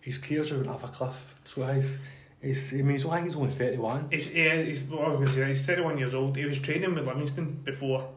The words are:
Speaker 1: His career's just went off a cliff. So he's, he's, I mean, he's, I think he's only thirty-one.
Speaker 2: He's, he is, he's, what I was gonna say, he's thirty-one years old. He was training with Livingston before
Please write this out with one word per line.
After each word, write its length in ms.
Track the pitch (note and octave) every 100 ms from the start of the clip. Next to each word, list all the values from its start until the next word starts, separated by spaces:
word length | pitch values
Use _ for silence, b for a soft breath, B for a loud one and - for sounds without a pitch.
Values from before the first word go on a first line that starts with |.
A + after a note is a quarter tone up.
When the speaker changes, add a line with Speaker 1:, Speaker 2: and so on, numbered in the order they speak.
Speaker 1:
His 180 | - -
career's 300 | - D3+ D3+
just 100 | C#3+
went 100 | C3
off 140 | -
a 40 | B2
cliff. 460 | - C3 - - -
So 180 | - - C3
he's, 240 | C3+ C3+ - B B B B
he's, 320 | C#3 C3+ -
I 20 | C3+
mean, 120 | C#3
he's, 160 | C#3 D#3+
I 80 | E3+
think 100 | F3
he's 80 | D3+
only 140 | C3
thirty-one. 580 | - B2 A#2+ A2+ C3 D3
Speaker 2:
He's, 160 | D#3+ -
he 100 | E3
is, 200 | D#3 D#3+
he's, 180 | D#3+ C#3+ C3+
what 160 | D#3 D3+
I 20 |
was 100 | C#3
gonna 120 | C3+
say, 160 | C3+ C3+
he's 160 | C3+
thirty-one 320 | - F3 E3 D3
years 160 | C3
old. 220 | C3 C3+ C3+
He 80 |
was 140 | D3 C#3
training 360 | - E3+ F#3+
with 120 | E3 B2+
Livingston 540 | C3+ D3 - D#3+ -
before 440 | - - C#3 C3 -